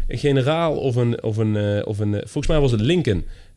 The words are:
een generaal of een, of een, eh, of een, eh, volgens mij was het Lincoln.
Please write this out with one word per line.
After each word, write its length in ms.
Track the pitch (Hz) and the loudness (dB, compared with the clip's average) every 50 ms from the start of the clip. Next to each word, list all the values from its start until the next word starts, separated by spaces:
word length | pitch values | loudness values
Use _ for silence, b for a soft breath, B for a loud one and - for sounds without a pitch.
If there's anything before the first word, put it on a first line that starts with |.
| B B | B B
een 100 | - 120 | -4 -2
generaal 580 | - 147 139 135 123 135 156 165 170 160 147 | 0 2 2 2 2 0 0 0 0 -2 -2
of 200 | - - 135 120 | 0 -2 0 0
een, 260 | 123 123 120 117 - - | 2 0 0 0 -2 -4
of 140 | 113 107 | -4 -2
een, 200 | 107 113 107 107 | 0 0 0 0
eh, 300 | 104 104 104 104 104 - | 0 0 0 0 0 -2
of 120 | - 107 101 | -2 -4 -2
een, 160 | 107 104 104 | -2 -2 -2
eh, 60 | 101 | -2
volgens 260 | - - - 151 139 | -4 -6 -6 -4 0
mij 140 | - 160 151 | 2 2 4
was 100 | 143 131 120 | 4 4 2
het 80 | 107 | 2
Lincoln. 440 | 107 127 175 180 143 120 101 87 - b b b b b b | 2 2 2 2 2 0 0 0 -2 b b b b b b